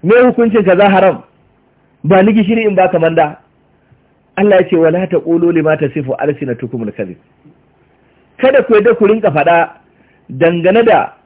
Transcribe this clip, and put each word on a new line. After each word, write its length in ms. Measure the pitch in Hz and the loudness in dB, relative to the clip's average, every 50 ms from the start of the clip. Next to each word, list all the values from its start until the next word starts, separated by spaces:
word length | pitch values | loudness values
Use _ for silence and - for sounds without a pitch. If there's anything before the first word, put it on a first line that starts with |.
| - | 0
Me 100 | 165 220 247 247 | 2 2 4 4
hukuncin 360 | 254 - - 233 233 202 226 202 | 2 2 0 -2 0 0 0 0
kaza 240 | 180 185 180 202 202 | 2 2 2 2 2
haram?" 340 | 190 190 190 190 156 - - _ _ _ _ _ _ _ _ _ _ _ _ _ _ _ _ | 4 2 2 2 0 -2 -8 _ _ _ _ _ _ _ _ _ _ _ _ _ _ _ _
Ba 180 | 147 190 190 190 | 0 2 2 4
ni 100 | 214 214 | 2 2
gishiri 300 | 226 208 175 226 226 226 214 | 0 0 0 -2 -2 -2 -2
in 60 | 196 | 0
baka 220 | 180 185 180 190 175 | 0 0 0 0 0
manda. 400 | 165 165 165 170 160 151 151 - _ _ _ _ _ _ _ _ _ _ _ _ _ _ _ _ _ _ _ | 0 0 0 0 -2 -2 -4 -14 _ _ _ _ _ _ _ _ _ _ _ _ _ _ _ _ _ _ _
Allah 240 | - 196 208 196 185 175 | -2 0 2 2 2 2
ya 60 | - | 0
ce, 80 | 196 | 0
"Wala 300 | 170 165 160 160 180 190 | 0 0 0 0 -2 -4
taqulu 440 | 180 185 160 - 165 170 170 170 170 170 | -2 -4 -4 -2 -2 -2 0 0 0 0
lima 240 | 165 156 156 156 | 0 0 -2 -2
tasifu 380 | 151 151 139 - 156 139 127 127 - | -2 -4 -6 -6 -8 -8 -8 -8 -6
alsinatukumul 760 | - 147 143 - 147 131 120 117 - 117 113 123 113 104 - | -4 -6 -6 -6 -6 -10 -8 -8 -10 -10 -10 -8 -10 -10 -10
kadhib." 220 | - 104 92 87 _ _ _ _ _ _ - _ _ _ _ _ _ _ _ _ _ _ _ _ _ _ _ _ _ | -10 -12 -12 -12 _ _ _ _ _ _ -20 _ _ _ _ _ _ _ _ _ _ _ _ _ _ _ _ _ _
Kada 240 | - 262 269 277 - | 0 2 2 2 2
ku 120 | - 226 | 2 2
yadda 200 | 214 202 240 226 | 2 2 2 0
ku 120 | - 220 | 2 2
rinka 240 | 196 214 226 214 196 | 0 0 0 0 -2
faɗa 500 | 143 151 143 165 170 170 165 - - _ _ _ _ _ _ _ _ _ _ _ | -2 0 0 2 2 0 0 -2 -6 _ _ _ _ _ _ _ _ _ _ _
dangane 520 | 127 131 165 165 175 175 165 180 190 226 233 | -6 -2 -2 0 0 0 0 0 2 2 2
da 300 | 226 208 - - - - _ _ | 2 2 2 0 -4 -8 _ _